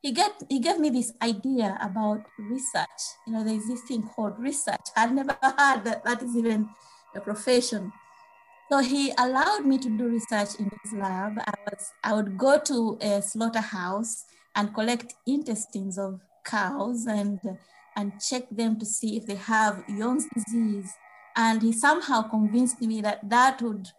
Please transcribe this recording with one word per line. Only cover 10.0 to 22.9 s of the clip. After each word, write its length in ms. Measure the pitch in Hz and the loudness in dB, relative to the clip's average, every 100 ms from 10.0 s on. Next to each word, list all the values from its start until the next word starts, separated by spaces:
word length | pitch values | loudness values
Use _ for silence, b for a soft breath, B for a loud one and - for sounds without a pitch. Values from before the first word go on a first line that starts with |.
| 240 | 2
research 520 | 233 - 214 208 - | 0 0 0 0 -2
in 120 | 202 - | -4 -6
his 100 | - | -10
lab. 460 | 214 196 185 202 214 | -6 -4 -2 -4 -4
I 140 | 208 202 202 | -6 -6 -8
was, 260 | 202 - _ | -10 -14 _
I 100 | 220 | 0
would 240 | 214 202 190 | 0 0 0
go 220 | 262 294 | 4 4
to 380 | 302 254 226 220 | 4 0 0 -2
a 200 | 214 202 | 0 0
slaughterhouse 1040 | 202 220 226 226 214 202 180 196 226 - - b b - | -2 -2 -2 -2 -4 -6 -4 -4 -4 -8 -12 b b -2
and 180 | 208 208 | -2 0
collect 400 | 220 240 233 - - | 0 -2 -4 -10 -2
intestines 720 | 285 294 220 - 202 190 185 | -2 0 -6 -4 -6 -6 -4
of 240 | 196 190 _ _ | -6 -6 _ _
cows 640 | - 220 185 277 214 240 226 | -6 -2 -2 -2 -4 -2 -2
and, 320 | 214 202 202 196 190 b b b - | -2 0 -2 -6 -10 b b b -6
and 180 | 202 196 | -6 -4
check 280 | - 254 247 | -6 -6 -6
them 260 | 208 226 220 | -2 0 0
to 60 | 214 | -2
see 320 | - 220 208 | -4 -2 -4
if 80 | 220 | -6
they 100 | 196 | -8
have 480 | 202 220 214 190 - | 0 4 4 0 -6
Young's 400 | 202 226 254 - 240 | -4 0 0 -2 -6
disease. 580 | 214 233 220 202 185 - - - - - | -2 0 0 0 -6 -16 -20 -20 -8 0
And 280 | 226 220 | 2 4
he 100 | 226 | 2
somehow 480 | 226 277 339 277 247 | 4 4 4 4 2
convinced 560 | 220 220 214 226 247 - | 2 2 2 4 2 2
me 200 | 226 | -2